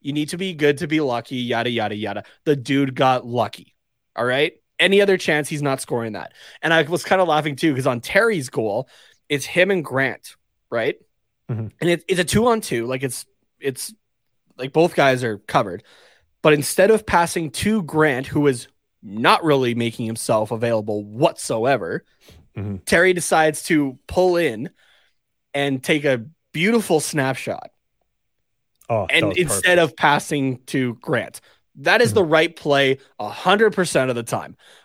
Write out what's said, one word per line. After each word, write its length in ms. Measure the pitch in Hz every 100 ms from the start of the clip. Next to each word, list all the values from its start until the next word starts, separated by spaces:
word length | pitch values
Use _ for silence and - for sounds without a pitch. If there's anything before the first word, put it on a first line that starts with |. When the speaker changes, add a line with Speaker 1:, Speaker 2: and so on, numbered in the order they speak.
Speaker 1:
you 100 | 139
need 160 | 147 151
to 80 | 175
be 160 | 190
good 240 | 156 147 143
to 80 | 170
be 140 | 160
lucky, 360 | 143 120 - 127
yada, 340 | 120 117 120
yada, 240 | 117 107 104
yada. 280 | 104 101 - _
The 100 | -
dude 400 | 139 120 139 135
got 300 | 127 131 127 123
lucky, 480 | 120 104 - 85 _ _ _ _
all 120 | - 120
right? 260 | 127 165 - _ -
Any 200 | 180 196
other 160 | 202 190
chance, 320 | - 151 147
he's 140 | 151
not 180 | 143 135
scoring 340 | - 123 113
that. 180 | 101 - _ - -
And 120 | 156
I 80 | 165
was 220 | 151 175
kinda 180 | - 190
laughing, 300 | 175 151 151
too, 180 | 135 165
'cause 120 | 131 135
on 140 | 120
Terry's 480 | - 202 226 190 123
goal, 380 | - 110 104 - _ _ _ -
it's 160 | 147 -
him 240 | 175 185
and 140 | 190
Grant, 500 | 139 127 135 98 - - _ _ -
right? 280 | 117 117 - _ _ _ _ -
Speaker 2:
Mm-hmm. 200 | 110 107 -
Speaker 1:
And 100 | 170
it, 140 | 170 -
it's 100 | 180
a 60 |
two-on-two. 600 | 175 202 240 226 - 120 117
Like, 180 | 131
it's, 200 | 135 - - _ _ _
it's, 340 | 139 131 - - _ _ _ _ _ -
like, 160 | 127
both 240 | 151 170 170
guys 260 | 139 127
are 160 | 123 101
covered. 460 | - 147 104 87 - _ _ _ _ _
But 120 | 160
instead 360 | 147 139 - 196
of 160 | 214 -
passing 440 | 180 170 180 156
to 300 | - 208 220
Grant, 420 | 151 156 156 123 -
who 220 | 151 147
is 180 | 123 - _ _ _
not 440 | 104 104 139 208
really 300 | 160 139 123 117
making 300 | 117 113 113
himself 440 | 117 - 113 107
available 540 | 113 117 110 107 107
whatsoever, 1000 | 104 107 165 - - 117 123 127 85 147 - _ _ - _ -
Speaker 2:
Mm-hmm. 200 | 101 95 -
Speaker 1:
Terry 260 | 165 185
decides 500 | 180 - 170 156 156
to 340 | - 160 139 135 -
pull 300 | - 185 175
in 340 | 160 107 156 _ _ _ _ _ _ _ _
and 280 | 143 143 135
take 220 | - 156
a 200 | 147 123 113 _ _
beautiful 480 | 156 185 233 - 160
snapshot 720 | - 156 135 131 - 95 - _ _ _ _ _ _ _ _ _ _ _ -
Speaker 2:
Oh, 180 | 113 92
that 60 |
Speaker 1:
and 140 | 160 107
Speaker 2:
was 100 | 95
Speaker 1:
instead 400 | 160 98 180 175
Speaker 2:
perfect. 140 | 160
Speaker 1:
of 40 | -
passing 640 | 151 143 - 147 135 127 -
to 280 | 143 127 117
Grant. 400 | - 123 - - _ _ _ -
That 240 | 147 214
is 100 | 240
Speaker 2:
Mm-hmm. 40 |
Speaker 1:
the 100 | 208
right 300 | 165 160 165
play 440 | 165 156 139 135 135 _ -
a 100 | 107
hundred 440 | - 180 208 220
percent 380 | 196 175 151 131
of 60 | 117
the 60 |
time. 340 | 113 113 73 - _ -